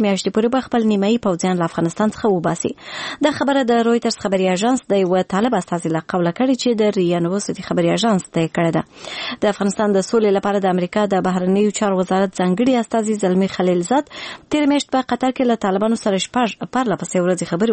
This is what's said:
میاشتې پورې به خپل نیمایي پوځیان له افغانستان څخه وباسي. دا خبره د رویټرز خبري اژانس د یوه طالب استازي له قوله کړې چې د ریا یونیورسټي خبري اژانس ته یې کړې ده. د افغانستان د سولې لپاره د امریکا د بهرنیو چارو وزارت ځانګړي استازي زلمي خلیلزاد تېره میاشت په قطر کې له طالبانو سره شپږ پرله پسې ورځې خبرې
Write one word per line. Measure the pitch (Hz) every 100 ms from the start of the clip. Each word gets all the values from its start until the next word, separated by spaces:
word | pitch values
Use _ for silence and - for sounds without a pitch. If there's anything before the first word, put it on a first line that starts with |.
میاشتې | 208 190 190 220
پورې | 233
به | 262 -
خپل | 240 220
نیمایي | 202 196 233
پوځیان | 202 165 185 180
له | 165
افغانستان | - 165 - 214 -
څخه | 226
وباسي. | 180 165 170 - - - - - - 294
دا | -
خبره | 277 277 240
د | 233 233
رویټرز | 233 233 - 202
خبري | 190 185
اژانس | 180 226 254 -
د | 196
یوه | 180 185 180
طالب | 185 247 208
استازي | - 170 165 160
له | -
قوله | 185 170 170
کړې | 262 247
چې | 247 220
د | 214 202
ریا | 175 175
یونیورسټي | 170 202 - 175 -
خبري | 175 170 175
اژانس | 233 190 -
ته | 170
یې | 160 -
کړې | 165 -
ده. | - - - - - 247
د | 214
افغانستان | - 202 208 208 196
د | 185
سولې | 233 208 196
لپاره | 202 202 190
د |
امریکا | 180 175 214 208
د | 190 185
بهرنیو | 180 185 196 208 -
چارو | 208 185
وزارت | 185 190 196 -
ځانګړي | 180 185 247 247
استازي | 220 226 214 208
زلمي | 185 185 190 -
خلیلزاد | 180 180 175 269 294
تېره | - - - - 302 285
میاشت | 285 -
په | 262 -
قطر | 240 262
کې | 254 247
له | 226 202
طالبانو | 196 220 226
سره | 220 190 -
شپږ | 247 226 - 175 -
پرله | 214 196
پسې | - 185
ورځې | 175 180 170
خبرې | 170 226